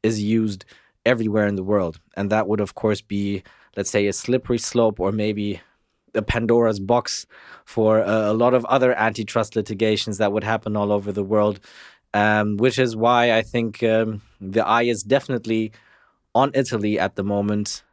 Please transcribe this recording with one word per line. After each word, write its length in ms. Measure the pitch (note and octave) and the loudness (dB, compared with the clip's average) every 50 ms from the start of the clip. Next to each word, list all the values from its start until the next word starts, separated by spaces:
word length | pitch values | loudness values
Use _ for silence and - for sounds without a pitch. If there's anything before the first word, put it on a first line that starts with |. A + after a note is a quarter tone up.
is 180 | - A2 A2+ G#2+ | 0 0 0 0
used 440 | G#2 G#2 A2+ A2+ A2 G#2+ G2+ F#2+ - _ - _ _ _ _ _ _ A#2 | 0 0 0 0 0 -2 -4 -8 -16 _ -20 _ _ _ _ _ _ 0
everywhere 400 | B2+ A2+ A2+ G#2+ G#2 G#2+ G#2 G#2 | 0 2 0 0 2 2 2 2
in 80 | G2+ | 0
the 120 | F#2+ F#2 G2 | -2 -2 0
world. 220 | G#2 G2+ F#2 E2 D#2+ - _ _ _ | 0 0 0 -2 -6 -10 _ _ _
And 140 | - G2+ G2 | -6 -2 0
that 160 | G#2+ A2 G#2 F#2+ | 0 0 0 0
would, 120 | G#2+ G#2 | -2 -2
of 140 | G#2 - - | -2 -4 -6
course, 260 | - - A2 G#2 G2+ | -2 0 0 0 -2
be, 420 | _ _ G2+ G2+ G2+ G2+ G2+ F#2+ _ - _ _ _ _ _ | _ _ -6 -4 -4 -4 -6 -8 _ -14 _ _ _ _ _
let's 140 | G#2 G2+ - | -6 -6 -2
say, 160 | - G#2 G2+ | 0 0 0
a 60 | G2+ | 0
slippery 460 | G2 - - - B2 B2+ - - A#2+ A#2 | -2 -4 -2 -2 -2 -2 0 -2 -4 -2
slope 420 | - - - A#2+ A#2 A2 G2+ - | -2 -2 2 2 2 2 2 0
or 100 | F2+ G2 | -4 -2
maybe 480 | G#2 A2 G#2+ G#2+ G#2 G#2 G#2 G#2 F#2+ - - _ _ _ _ _ _ _ _ _ - | -2 -2 -2 -2 -2 -4 -4 -6 -6 -8 -12 _ _ _ _ _ _ _ _ _ -6
a 80 | A2+ | -4
Pandora's 580 | G#2+ - - A#2 A#2 A2 A#2 A#2+ A#2 A2+ G#2 G2+ | -4 -2 -2 -2 2 2 4 4 4 2 0 -2
box 460 | F#2+ G2 A#2+ A#2+ - - - - - _ - - - - - - _ | 0 0 0 0 0 -2 -10 -10 -10 _ -20 -20 -20 -20 -20 -20 _
for, 260 | - - A#2 A2 A2 A2 A2 | -6 -2 2 2 4 4 4
uh, 300 | A2 F#2+ A2 A2 G#2+ G#2 | 2 2 0 0 2 0
a 40 | A2 A2 A#2+ | 2 2 4
lot 100 | B2 B2+ | 4 4
of 100 | B2+ A#2 | 2 2
other 260 | - - C3 B2+ B2+ B2 - A2 A2+ | 2 2 2 4 2 2 2 0 -2
antitrust 480 | G#2 A2+ G#2+ - - A#2 G#2+ - - | 0 -4 -8 -4 -2 -2 -2 -2 -4
litigations 600 | A2 G2+ - A2+ F#2+ A2+ A2 G#2+ G2+ - A2+ G2+ F#2+ | -6 -4 -4 -2 0 0 2 2 0 -2 -6 -2 0
that 140 | A2 G2 | 0 0
would 120 | G2+ G#2+ G2+ | 0 -2 -2
happen 320 | A2 A2+ A2 - G#2+ G#2+ | -2 -4 -2 -4 -4 -2
all 140 | G#2+ G#2 G#2 | -2 0 0
over 200 | G#2 G2+ G2 G#2 | 0 0 0 -4
the 160 | F#2+ G#2 G2 F#2+ | -4 -4 -2 0
world, 280 | A2 G#2+ G#2 G#2+ G2+ F#2+ _ - - - - - - _ _ _ - | 2 2 2 2 0 -4 _ -20 -20 -20 -20 -20 -20 _ _ _ 0
um, 420 | G#2 G#2 G#2+ G#2+ G#2+ G#2 G#2 G#2 | 2 2 4 2 2 2 0 0
which 220 | G2+ A#2 C3 A#2+ C3+ | 0 0 0 2 2
is 180 | C3 A#2+ A2 | 0 0 0
why 240 | A2 A2+ A#2+ B2 A#2+ A#2+ A#2+ A2 A2+ | 0 2 4 4 4 4 4 4 2
I 20 | A2 - | 0 0
think, 300 | - A#2+ A#2 A2+ - - | -4 -4 -4 -4 -4 -2
um, 400 | A#2+ A2+ A2 A2+ A2+ A2 A2 G#2 - _ _ _ | 0 2 2 2 0 -2 -4 -8 -12 _ _ _
the 240 | F#2+ F#2+ F#2+ A2 G#2 | -12 -2 -2 -2 2
eye 220 | - A2+ A#2+ A#2+ A#2+ A#2 | 2 2 2 2 0 0
is 80 | G2 | -2
definitely 720 | G#2+ G#2 C3 C#3 - - C3 A#2 - A2+ A2+ A2 A2 A2 - - _ _ _ _ _ _ _ _ _ _ _ | 0 0 0 0 0 -2 -6 -6 -4 -2 -2 -2 -2 -4 -8 -18 _ _ _ _ _ _ _ _ _ _ _
on 160 | B2+ C3+ C#3+ C3+ | 2 2 2 2
Italy 440 | C#3 C3 - B2 G#2+ G2+ G#2 G#2+ - | 0 -2 0 -2 -2 -2 0 0 0
at 160 | F2+ G2 _ | -2 -2 _
the 80 | - G2 | -4 -4
moment 580 | G2+ G2+ G2+ G2+ G#2 G#2 G#2 G#2 - - - _ _ | -2 -2 -2 -2 -2 -2 -2 -4 -6 -8 -12 _ _